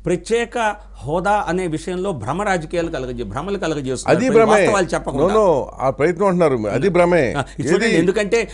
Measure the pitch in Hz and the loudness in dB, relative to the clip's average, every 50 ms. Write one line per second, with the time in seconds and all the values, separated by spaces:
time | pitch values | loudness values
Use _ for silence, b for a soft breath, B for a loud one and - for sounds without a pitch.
0 | b 156 180 175 180 - 220 233 233 226 - 240 226 214 208 - - - - - | b -4 -4 -4 -4 -2 -2 -2 -2 -2 -4 -2 -2 -2 -4 -6 -12 -20 -18 -14
1 | - 127 156 180 175 202 208 208 - 160 170 185 185 175 151 151 - - 180 180 | -8 -4 -4 -2 0 0 0 0 0 -2 -2 -2 -2 -2 -4 -6 -6 -6 -6 -6
2 | 180 202 185 131 101 170 156 180 214 208 190 180 156 156 - 175 165 165 156 135 | -4 -6 -6 -6 -6 -6 -4 -4 -2 -2 -2 -2 -4 -4 -4 -4 -4 -4 -4 -6
3 | 131 127 127 120 117 98 98 131 156 202 196 190 196 160 156 143 135 127 127 120 | -8 -8 -8 -8 -8 -8 -8 -8 -6 -6 -6 -4 -4 -4 -4 -4 -4 -4 -6 -4
4 | - - 143 170 233 262 208 226 226 220 220 208 185 151 - 196 185 143 170 156 | 0 2 2 2 2 4 4 4 6 6 4 4 4 4 2 2 0 0 -2 -4
5 | - - 139 135 151 185 208 220 214 190 156 131 110 - - - 117 135 135 - | -4 -4 -2 0 2 2 4 4 4 4 2 2 0 -4 -6 -4 -2 -2 0 2
6 | 139 170 180 156 202 196 180 180 170 151 131 117 107 104 98 120 143 196 165 180 | 0 0 2 2 0 2 2 4 2 2 2 2 0 -2 -2 0 0 2 4 4
7 | 175 175 180 170 139 110 90 143 127 - - - 139 131 175 196 220 233 220 165 | 4 4 4 2 2 2 0 -2 -4 -6 -6 -4 0 2 2 2 2 2 2 2
8 | 170 180 185 190 208 190 226 233 214 165 | 2 2 2 0 0 0 0 0 -2 -2